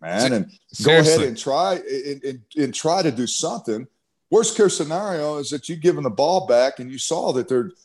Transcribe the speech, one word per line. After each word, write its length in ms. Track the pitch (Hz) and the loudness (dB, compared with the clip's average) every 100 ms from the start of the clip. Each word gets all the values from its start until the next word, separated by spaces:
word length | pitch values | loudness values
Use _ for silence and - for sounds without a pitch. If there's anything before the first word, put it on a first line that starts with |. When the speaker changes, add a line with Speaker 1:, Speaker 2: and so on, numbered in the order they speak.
Speaker 1:
man, 300 | 78 95 127 | -6 0 0
Speaker 2:
Se-, 40 | 117 | 0
Speaker 1:
and 160 | 90 - _ - | -4 -10 _ -2
go 80 | 127 | 4
ahead 120 | 160 156 | 6 8
Speaker 2:
seriously. 220 | 160 139 | 4 2
Speaker 1:
and 100 | 113 | -4
try 360 | 139 143 190 180 | -2 0 0 -2
and, 480 | 123 135 143 139 | -6 -8 -8 -8
and, 180 | 139 127 - 151 | -10 -12 -8 -4
and 160 | 135 | -4
try 300 | - 156 180 | -2 0 0
to 80 | 165 | 0
do 160 | 117 117 | -2 -4
something. 580 | - - - - 110 135 _ _ _ _ | -4 -4 -6 -6 -6 -8 _ _ _ _
Worst 260 | 208 226 - | 2 2 4
case 180 | 196 - | 2 2
scenario 600 | 151 165 208 170 147 151 | -2 -4 -4 -4 -4 -4
is 140 | 143 | -6
that 180 | 143 - | -8 -8
you 60 | 165 | -2
give 200 | 165 151 | 0 0
them 80 | |
the 60 | 135 | 0
ball 380 | 101 147 185 - | 0 2 2 2
back 320 | 120 131 - | 4 2 0
and 120 | 127 | -10
you 60 | 131 | -8
saw 340 | - 160 - | -4 -2 -2
that 140 | 127 120 | -2 0
their 240 | 131 107 - | 0 -2 -6